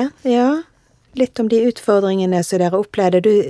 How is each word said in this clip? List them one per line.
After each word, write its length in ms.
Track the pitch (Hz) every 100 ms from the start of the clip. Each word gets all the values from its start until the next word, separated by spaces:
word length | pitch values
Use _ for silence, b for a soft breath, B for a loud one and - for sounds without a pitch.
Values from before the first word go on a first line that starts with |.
| 269 -
det, 80 | 262
ja. 160 | 240 247 311 - _ _ _ _ 262
Litt 240 | 254 -
om 100 | 220
de 80 | 226 240
utfordringene 720 | 233 - 202 196 190 185 180
som 180 | 170 190
dere 180 | 175 190
opplevde. 400 | 208 - 185 180
Du, 120 | 208 208